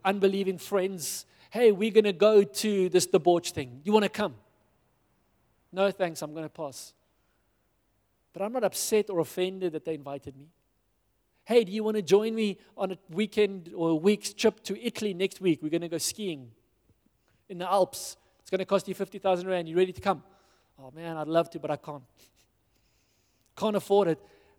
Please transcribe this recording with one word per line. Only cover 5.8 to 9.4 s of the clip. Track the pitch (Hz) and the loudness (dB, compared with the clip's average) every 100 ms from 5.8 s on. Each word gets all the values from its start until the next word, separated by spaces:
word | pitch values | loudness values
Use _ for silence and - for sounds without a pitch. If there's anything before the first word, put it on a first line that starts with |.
| 196 | 0
thanks, | 190 180 156 | 0 -4 -4
I'm | 151 | -10
gonna | 151 151 | -10 -12
pass." | - 151 131 - _ _ _ _ _ _ _ _ _ _ _ _ _ _ | -10 -12 -12 -20 _ _ _ _ _ _ _ _ _ _ _ _ _ _
But | - | -8
I'm | 202 | -6
not | 254 | -2
upset | 202 - - 214 208 | -2 -2 0 0 0
or | 180 | -2
offended | 147 - | -2 -2